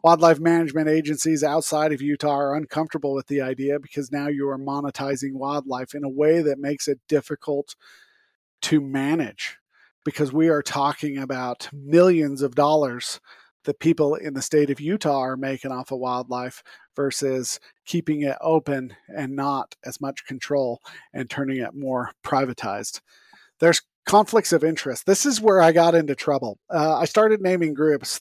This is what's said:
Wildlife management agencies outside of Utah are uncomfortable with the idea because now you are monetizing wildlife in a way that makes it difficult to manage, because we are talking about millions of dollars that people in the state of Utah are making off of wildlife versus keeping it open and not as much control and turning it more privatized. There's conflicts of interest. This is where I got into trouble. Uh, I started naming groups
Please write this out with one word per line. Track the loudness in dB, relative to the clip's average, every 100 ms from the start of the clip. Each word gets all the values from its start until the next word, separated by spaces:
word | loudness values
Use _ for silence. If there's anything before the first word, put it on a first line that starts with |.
Wildlife | 6 8 6 6
management | 4 2 2 0 2
agencies | 2 0 -2 0 2
outside | 2 0 0 0 0
of | 0
Utah | -2 -2 0
are | 0 0 -2
uncomfortable | -4 -4 -4 -4 -4
with | -4 -4
the | -4
idea | -2 -4 -2 -2
because | -4 -10 -6
now | -6 -4
you | -2 -4
are | -4
monetizing | -6 -6 -6 -6 -4 -4 -6
wildlife | -6 -4 -4 -6 -8 -8
in | -8
a | -8
way | 2 4 4
that | 2 -2
makes | -4 -4 -4
it | -6 _
difficult | -2 -2 -10 -6 -6 -6 -14 _ -20 _ _ _ _ _ _
to | 0 0
manage, | 2 -2 0 0 -2 -6 -12 -12 _ _ _ _
because | -8 -2 -2
we | 2 2
are | 2
talking | -2 0 0 -2 -6 -6
about | -6 -6 -6 -8 -12
millions | -16 2 6 6 4 0 -2
of | -2 2
dollars | 4 4 0 -4 -10 -12 _ -20 _ _ -8
that | -2
people | 0 2 2 0
in | -4
the | -8
state | 0 2 2
of | -2
Utah | -4 -2 0 -2
are | -2 -6
making | -6 -6 -8
off | -10 -8
of | -6
wildlife | -4 -4 -6 -8 -8 -12 _ -20 _ -4
versus | -4 -2 -4 -4 -6 -10 _ _ -4
keeping | -4 -2 -2
it | -2 -4
open | 0 0 0 -6 -6 -16 _
and | -10 -8 -4
not | -4 -4 -6 -12 -16
as | -10
much | -10 -10 -14
control | -12 -4 -2 -2 -6 -12 -20 -16
and | -10 -8
turning | -6 -4 -4
it | -6 -8
more | -4 -4 -6 -10
privatized. | -2 0 0 -4 -8 -8 -8 -14 _ _ _ _ _ _
There's | 2 2 _ _ 2
conflicts | 4 6 2 2
of | 2 2
interest. | -2 -6 -6 0
This | 2 2
is | 2
where | 4 6
I | 6
got | 6 6 4
into | 2
trouble. | -2 0 -2 -4 -12 _
Uh, | -2 0 0
I | 2
started | 4 4 4
naming | 2 0 0
groups | 2 2 2 -2 -4